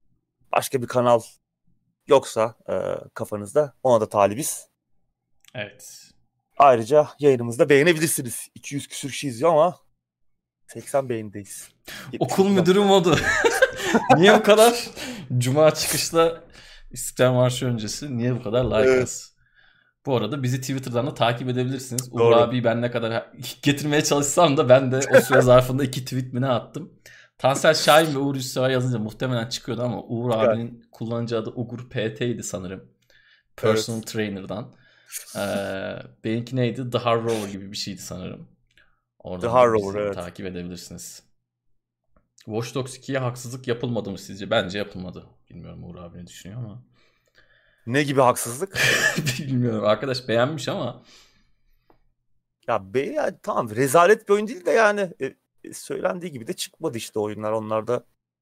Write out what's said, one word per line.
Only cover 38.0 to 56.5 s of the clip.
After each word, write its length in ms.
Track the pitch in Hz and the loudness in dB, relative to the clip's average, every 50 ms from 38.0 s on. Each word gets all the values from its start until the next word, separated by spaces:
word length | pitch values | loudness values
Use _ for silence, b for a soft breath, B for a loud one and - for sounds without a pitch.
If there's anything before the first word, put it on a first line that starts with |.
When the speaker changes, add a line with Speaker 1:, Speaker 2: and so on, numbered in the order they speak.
| - | -12
Speaker 2:
sanırım. 460 | - - 90 90 92 - - - - _ _ _ _ _ _ _ _ _ _ _ _ _ _ | -14 -12 -12 -12 -12 -12 -14 -18 -20 _ _ _ _ _ _ _ _ _ _ _ _ _ _
Oradan 220 | - - 90 90 | -14 -12 -10 -6
Speaker 1:
The 60 | 90 | -4
Hard 280 | 117 117 127 123 120 113 | 0 4 4 4 4 4
Speaker 2:
bizi 100 | 110 101 | 2 -2
Speaker 1:
Rover, 160 | 98 98 104 | -2 -6 -4
evet. 140 | 104 104 98 | -4 -6 -6
Speaker 2:
takip 320 | 90 87 87 - - 98 | -8 -10 -12 -12 -12 -12
edebilirsiniz. 760 | 92 90 87 87 87 90 87 - - 90 87 - - - - _ _ _ _ _ _ _ _ _ _ _ _ _ _ _ _ _ _ _ _ _ _ _ _ - | -12 -10 -10 -12 -12 -12 -14 -16 -18 -18 -18 -18 -18 -18 -20 _ _ _ _ _ _ _ _ _ _ _ _ _ _ _ _ _ _ _ _ _ _ _ _ -14
Watch 300 | - 107 110 123 127 - | -8 -6 -6 -6 -6 -6
Dogs 220 | 135 127 - - | -8 -8 -8 -10
ikiye 220 | - - - 135 131 | -16 -12 -8 -6 -4
haksızlık 500 | 127 120 120 - - 120 123 127 - 120 | -4 -4 -6 -8 -12 -14 -14 -12 -6 -6
yapılmadı 420 | 117 - - 123 120 107 - 101 | -6 -4 -4 -6 -4 -6 -6 -8
mı 80 | 98 87 | -10 -12
sizce? 320 | - - 98 98 104 95 | -12 -14 -14 -12 -6 -2
Bence 280 | 110 117 98 90 92 104 | -2 -2 0 -2 -4 -6
yapılmadı. 480 | 101 - - 92 90 90 85 87 - - _ _ _ _ | -6 -8 -10 -12 -12 -12 -14 -16 -18 -20 _ _ _ _
Bilmiyorum 340 | - 87 82 82 85 82 82 | -20 -18 -18 -16 -16 -16 -16
Uğur 120 | 87 87 | -18 -18
abi 220 | 90 87 87 87 87 | -18 -18 -18 -18 -18
ne 80 | 90 | -18
düşünüyor 340 | 87 - - - 87 104 123 | -18 -20 -20 -18 -16 -12 -12
ama. 220 | 123 104 98 123 - _ _ _ _ _ _ _ _ _ _ _ _ _ _ _ _ _ _ _ - | -12 -12 -14 -16 -20 _ _ _ _ _ _ _ _ _ _ _ _ _ _ _ _ _ _ _ -10
Speaker 1:
Ne 160 | 113 120 143 151 | -4 0 0 0
gibi 180 | 139 139 135 | 0 2 4
haksızlık? 580 | 131 123 120 - - 120 117 135 190 - - - - - - - - | 4 4 4 2 -2 -8 -6 -8 -8 -8 -4 -2 0 2 2 2 2
Speaker 2:
<laughs> 320 | 170 - - 151 143 123 - | 0 0 0 -4 -4 -4 -6
Bilmiyorum. 460 | 156 135 135 123 123 120 110 107 104 | -6 -4 -2 0 0 0 -2 0 2
Arkadaş 440 | 104 110 110 - 135 127 - - - | 2 0 2 0 -4 -4 -6 -4 -2
beğenmiş 400 | 110 117 120 139 160 143 - - | 0 2 2 0 -2 -6 -6 -6
ama. 340 | 180 202 147 113 123 - b b b b b b b b b b b _ _ _ _ _ _ _ _ _ _ _ _ _ _ _ _ _ _ _ _ _ _ - | -6 -4 -6 -6 -8 -10 b b b b b b b b b b b _ _ _ _ _ _ _ _ _ _ _ _ _ _ _ _ _ _ _ _ _ _ -4
Speaker 1:
Ya 260 | 117 104 98 95 98 | -4 -4 -4 -4 -4
be-, 180 | 127 139 202 285 | -4 -4 -2 -4
ya 260 | 302 - - - - - | -4 -4 -4 -4 -6 -8
tamam, 280 | 202 - - 143 107 | -6 -4 -4 -4 -4
rezalet 580 | 107 113 139 135 127 170 175 185 214 220 - - | -2 -2 0 4 6 6 8 8 6 4 4 0
bir 60 | 202 | 0
oyun 120 | 208 214 | 0 0
değil 200 | 208 262 359 349 | -4 -8 -6 -2
de 40 | - | 0
yani, 440 | - 233 226 208 208 208 196 170 - - | 2 4 4 4 2 0 -4 -6 -6 -8
e, 140 | 127 135 - _ _ _ _ _ - | -8 -8 -8 _ _ _ _ _ -20
e, 80 | - - | -18 -18
söylendiği 600 | - - - 135 - - 185 190 180 170 185 143 | -16 -12 -10 -8 -4 -4 -4 -4 -4 -10 -12 -12
gibi 140 | 123 113 | -12 -10
de 60 | 110 | -10